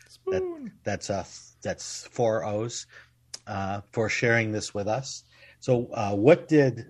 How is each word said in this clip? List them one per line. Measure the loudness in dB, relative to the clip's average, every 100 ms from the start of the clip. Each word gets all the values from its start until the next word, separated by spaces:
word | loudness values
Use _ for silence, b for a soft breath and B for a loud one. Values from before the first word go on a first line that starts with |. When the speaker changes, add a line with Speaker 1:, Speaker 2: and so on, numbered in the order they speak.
| b
Speaker 1:
Spoon. | -14 -4 -4 -4 -8 -14 -10
Speaker 2:
that, | -6 -6 -4
that's, |
uh, | -6 -6 -14 -20 _
that's | -8 -8 -10 -14 -10
four | -2 0 0
O's, | -2 -4 -4 -8 -14 B B _ _ -18 -8
uh, | -6 -4 -6 -6
for | -2 -2
sharing | 2 4 4 2
this | -4 -6
with | -6 -2
us. | -2 -4 -12 -18 b b b
So, | 0 0 0
uh, | -4 -2
what | 4 6 6 6
did, | 4 4 2